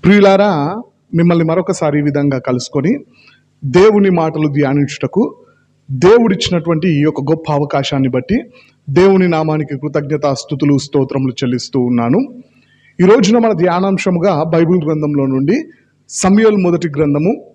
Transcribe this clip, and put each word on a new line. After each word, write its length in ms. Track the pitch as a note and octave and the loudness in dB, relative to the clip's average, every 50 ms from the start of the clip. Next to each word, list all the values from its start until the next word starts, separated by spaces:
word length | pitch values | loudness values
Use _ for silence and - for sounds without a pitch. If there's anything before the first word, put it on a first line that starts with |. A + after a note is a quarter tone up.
| - | 4
ప్రియులారా, 760 | D#3+ G3+ G#3 G3 G3 F#3+ G3 G3+ G#3 F#3 D3+ C#3+ D3+ F#3 A3 B3 _ _ _ _ _ - | 4 4 6 6 4 4 4 2 2 0 -2 -2 -4 -6 -8 -12 _ _ _ _ _ -2
మిమ్మల్ని 300 | E3 E3+ F3 F3 E3+ E3 | 0 2 2 2 2 0
మరొకసారి 540 | D#3+ D#3+ F3+ F3 F3 F#3 - E3+ D3+ C#3+ D3 | 0 0 -2 -2 -2 -4 -2 -2 -2 0 0
ఈ 40 | D3 | -2
విధంగా 360 | D3 C#3+ C#3+ C#3+ C#3+ C#3 B2+ | 0 -2 0 -2 -2 -2 -2
కలుసుకొని 600 | B2 - B2+ B2 B2 - - D3 C3+ E3+ B3 C#4+ - _ _ _ _ _ _ _ _ _ _ _ - | -4 -4 -4 -4 -6 -4 -6 -4 -2 -2 -2 -4 -6 _ _ _ _ _ _ _ _ _ _ _ -10
దేవుని 460 | C#3 B2 F3+ F#3+ A3 G#3+ G#3 G3+ G3 | 0 2 4 4 6 4 4 2 2
మాటలు 380 | F3+ E3+ D#3+ D#3+ D#3 D#3 D3+ D3+ | 2 0 0 -2 -2 -2 -2 -2
ధ్యానించుటకు 840 | C#3 C#3+ C#3+ C3+ C#3 C#3+ C#3+ C#3 - - - B2 - F#3 A#3 - - - - _ _ _ _ _ _ _ _ _ | 0 0 0 0 0 0 -2 -2 -4 -6 -8 -4 -2 -2 -2 -2 -4 -14 -20 _ _ _ _ _ _ _ _ _
దేవుడిచ్చినటువంటి 960 | C3+ B2+ D#3+ F3+ A3 A#3+ A#3 A3 G3 F3 - - F#3 F3 D3+ E3+ E3+ D#3 D#3 F#3 | -6 2 4 6 6 6 4 2 0 -2 -4 -4 -4 -4 -2 -2 -2 0 0 0
ఈ 120 | D#3+ C#3+ | 0 2
యొక్క 200 | D3 D#3 D3 C#3 | 0 0 0 -2
గొప్ప 320 | C3+ C#3 D#3+ D#3+ D#3+ - D3+ | -2 -2 -2 -4 -2 -4 -2
అవకాశాన్ని 560 | C#3+ D3 C#3+ - C#3+ C3+ - - C3+ C3+ C3 | -2 -2 -2 -2 -4 -2 -2 -2 -2 -2 0
బట్టి 340 | B2 B2+ A#2+ - F#3+ B3+ - - _ - _ _ _ _ _ - | -2 -4 -2 -2 -4 -4 -4 -6 _ -20 _ _ _ _ _ -2
దేవుని 380 | C3+ F3 F3+ G3 G3 F#3+ F#3 F3+ | 2 4 4 4 4 4 2 2
నామానికి 500 | E3 D#3 D#3+ D#3 D#3 D#3 D3+ - D3 C3+ | 0 -2 -2 -2 -2 -4 -4 -6 -8 -8
కృతజ్ఞతాస్తుతులు, 1000 | C3+ D3+ C#3+ D#3+ D3 C3+ D3+ D3 - D3 C#3 C3+ - - D#3 C3+ D3+ C#3+ C#3+ C3+ | -8 -4 -4 -4 -4 -2 -6 -2 -2 -2 -2 -2 -6 -8 -6 -2 0 2 2 0
స్తోత్రములు 540 | - - - D3 C3+ C3 - C3+ C3 C3 A#2+ | 0 -2 -2 -2 -2 0 -2 -4 -4 -4 -4
చెల్లిస్తూ 480 | - - B2 B2 B2 - - - C#3 | -4 -4 -4 -4 -4 -6 -4 -4 -2
ఉన్నాను. 640 | B2 A#2+ B2 A#2+ A#2 A#2 C3 G3+ C4+ - - - - _ _ _ _ _ _ _ _ _ _ _ | -2 0 0 0 0 0 0 0 0 -4 -8 -20 -20 _ _ _ _ _ _ _ _ _ _ _
ఈ 40 | F3+ | 4
రోజున 340 | F3+ G#3 C4 G#3 F3+ A3 A#3+ | 4 6 4 4 4 2 2
మన 140 | A3+ A3+ G#3+ | 2 0 0
ధ్యానాంశముగా 920 | E3 E3+ F3+ E3+ F3 F#3 G3 F#3+ F#3 - G3 F3+ E3+ E3 G3+ F3+ D#3+ D#3+ | 0 0 0 0 0 0 -2 -2 -2 -2 -2 -2 0 0 0 0 0 -2
బైబిల్ 360 | E3 E3 E3 E3+ E3 F3+ F3+ D3+ | 0 0 0 2 2 2 0 0
గ్రంథంలో 420 | D3 D#3+ D3+ D3+ D3 D3 C#3+ C3+ | -2 -4 -4 -4 -2 -2 -2 -2
నుండి 360 | C3+ C3 C3 C3+ C#3+ G3+ D4 D#4+ - - _ _ _ _ _ _ _ | -2 -2 -2 0 0 -2 -2 -4 -8 -18 _ _ _ _ _ _ _
సమూయేలు 480 | - - - F#3 G3 G#3 A3+ A3 G#3+ | -12 -6 -2 0 2 4 4 2 2
మొదటి 320 | G3+ F#3 F3 E3+ E3+ E3 E3 | 2 0 0 -2 -2 -4 -6
గ్రంథము 560 | C#3+ C#3 D#3 C#3+ C#3+ D3 D3+ F3+ B3 F4 - - _ | -4 -2 -2 0 0 0 0 -2 -4 -4 -8 -20 _